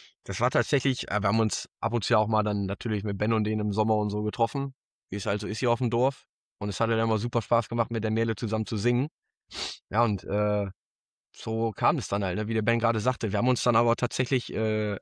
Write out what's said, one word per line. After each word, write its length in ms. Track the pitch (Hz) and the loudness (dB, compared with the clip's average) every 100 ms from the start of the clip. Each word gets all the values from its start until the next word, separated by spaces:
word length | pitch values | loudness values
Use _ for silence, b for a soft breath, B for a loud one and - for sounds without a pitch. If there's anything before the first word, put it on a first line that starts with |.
| B B | B B
das 160 | - 95 | -8 -2
war 100 | 123 | 0
tatsächlich, 580 | 143 117 139 139 127 - | 0 2 0 0 -2 -4
äh, 140 | 104 | -2
wir 60 | 98 | 2
haben 100 | 110 | 2
uns 300 | 110 - - _ | 2 0 -8 _
ab 120 | - | -4
und 100 | 113 | -2
zu 160 | - 113 | 2 2
auch 80 | 107 | 2
mal 160 | 110 | 2
dann 240 | 104 104 98 | 2 0 -2
natürlich 380 | 98 113 107 | -4 -2 -2
mit 120 | 104 101 | -2 -2
Ben 160 | 110 | 0
und 120 | 110 | 2
denen 160 | 107 107 | 0 0
im 120 | 104 | -2
Sommer 240 | 101 110 107 | 0 2 2
und 140 | 104 | 0
so 140 | 104 | -2
getroffen, 500 | 107 - 117 139 139 - _ _ _ | -2 0 0 0 -6 -8 _ _ _
wie 80 | 101 | -6
es 100 | 107 | -2
halt 140 | 101 | -2
so 60 | 104 | -4
ist 140 | 110 | -2
hier 100 | 123 | 0
auf 80 | 117 | 0
dem 120 | 123 | 2
Dorf. 360 | 117 131 - _ _ _ - | 2 0 -2 _ _ _ -8
Und 100 | 104 | -6
es 120 | 95 | 0
hat 100 | 113 | 0
dann 80 | 113 | 2
immer 200 | 113 107 | 2 0
super 220 | 113 120 | 0 -2
Spaß 280 | - 117 - | 2 2 2
gemacht, 240 | 117 113 | -2 -2
mit 100 | 113 | -2
der 80 | 107 | -2
Merle 240 | 110 113 | 0 0
zusammen 320 | 110 110 110 110 | -2 -2 -2 -2
zu 100 | 107 | -2
singen. 340 | 110 123 147 - _ _ _ B B B - | 0 2 0 -6 _ _ _ B B B -6
Ja, 120 | 107 | 0
und, 220 | 117 101 | 2 0
äh, 420 | - 104 104 104 101 - _ _ _ _ _ - | -2 0 0 0 -2 -8 _ _ _ _ _ -12
so 340 | - 113 113 | -4 -2 -2
kam 280 | 104 123 156 | 2 2 2
es 100 | - | 0
dann 160 | 101 | -2
halt, 120 | 98 92 | 0 -2
ne, 120 | 107 | -2
wie 60 | |
der 80 | 110 | 0
Ben 180 | 107 117 | 2 2
gerade 180 | 117 113 | 2 2
sagte. 320 | 117 127 107 | 0 0 0
Wir 80 | 101 | 0
haben 100 | 123 | 2
uns 140 | 127 | 2
dann 140 | 123 113 | 2 4
aber 180 | 120 | 4
tatsächlich, 580 | 117 120 - 123 135 - | 2 0 -2 0 -2 -2
äh, 460 | 95 110 107 107 101 | -2 0 0 -2 -4